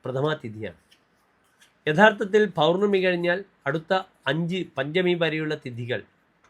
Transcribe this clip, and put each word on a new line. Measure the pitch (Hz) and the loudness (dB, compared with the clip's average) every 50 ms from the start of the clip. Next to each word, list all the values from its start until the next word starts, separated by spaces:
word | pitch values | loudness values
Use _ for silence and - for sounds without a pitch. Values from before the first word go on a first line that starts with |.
| - | -10
പ്രഥമാ | 127 127 135 143 156 - | -6 -4 -2 -2 -2 -2
തിഥിയാണ്. | 202 - 113 107 107 110 92 82 _ _ _ _ _ _ _ _ _ _ _ _ _ _ _ _ _ _ _ _ _ - | -4 -8 -12 -12 -12 -12 -14 -14 _ _ _ _ _ _ _ _ _ _ _ _ _ _ _ _ _ _ _ _ _ -4
യഥാർത്ഥത്തിൽ | 151 156 160 208 220 220 208 226 190 196 214 214 202 | 0 4 6 6 6 6 4 -2 2 2 2 2 2
പൗർണമി | - 160 151 160 175 190 208 208 196 190 | 0 2 2 2 2 2 2 2 2 2
കഴിഞ്ഞാൽ | 180 185 180 175 175 175 175 196 196 _ _ _ - | 2 2 0 0 0 0 -2 -2 -4 _ _ _ -6
അടുത്ത | 139 143 165 170 - 190 190 190 - _ _ - | -4 -4 -4 -2 -2 -2 -2 -4 -8 _ _ -4
അഞ്ച് | 131 143 160 175 165 185 185 165 - - | -2 -2 -2 -2 -2 -4 -6 -6 -6 -6
പഞ്ചമി | - 135 147 151 185 180 175 175 | -6 -4 -2 0 0 2 2 2
വരെയുള്ള | 170 165 160 151 156 156 156 151 | 2 0 -2 -2 -2 -4 -4 -6
തിഥികൾ, | 147 - 131 120 117 123 117 120 101 - _ _ _ _ _ _ _ _ | -8 -8 -10 -10 -8 -6 -6 -6 -6 -8 _ _ _ _ _ _ _ _